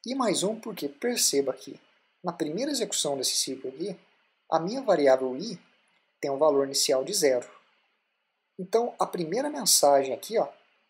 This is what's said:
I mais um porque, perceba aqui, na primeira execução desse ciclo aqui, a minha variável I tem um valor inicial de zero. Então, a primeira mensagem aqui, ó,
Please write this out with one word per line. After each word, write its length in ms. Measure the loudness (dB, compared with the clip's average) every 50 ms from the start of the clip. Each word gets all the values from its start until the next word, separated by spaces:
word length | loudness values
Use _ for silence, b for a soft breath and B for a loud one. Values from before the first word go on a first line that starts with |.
| -10
I 80 | -6 -2
mais 280 | 0 0 0 0 0 0
um 160 | -2 -2 -4
porque, 300 | -8 -12 -8 -6 -6 -8
perceba 640 | -6 -4 -4 -2 0 0 0 2 2 2 0 0 -2
aqui, 280 | -6 -8 -18 -18 -18 _ _ _ _ _ _ _ _ -8
na 100 | -6 -4
primeira 380 | -4 -4 -4 -4 -4 -4 -2
execução 460 | -2 -2 -4 -4 -2 -2 -2 -2 -2
desse 200 | -2 -2 -2 -2
ciclo 340 | -2 -2 -4 -6 -8 -8 -10
aqui, 260 | -8 -8 -8 -8 -8 -10 _ _ _ _ _ _ _ _ _ -2
a 100 | -2 -2
minha 220 | 0 -2 -6 -4 0
variável 540 | 2 2 4 6 6 6 6 4 0 -4
I 220 | -6 -8 -10 -12 -14 _ _ _ _ _ _ _ _ _ _ _ _
tem 100 | -6 -4
um 80 | 0 2
valor 280 | 4 4 4 4 2
inicial 360 | 0 0 -2 0 2 2 0 0
de 100 | -2 -2
zero. 360 | 2 2 2 2 2 -2 -6 -14 -20 _ _ _ _ _ _ _ _ _ _ _ _ _ _ _ _ _ _ _ -14
Então, 360 | -4 0 0 2 2 0 -2 -2
a 80 | -4
primeira 440 | -2 -2 -4 -4 -4 -2 -4 -4 -4
mensagem 640 | -4 -2 2 2 4 6 6 6 6 6 4 2 -4
aqui, 240 | -6 -6 -2 0 0
ó, 100 | 0 -2 -4 _ _ _ _ _ _ _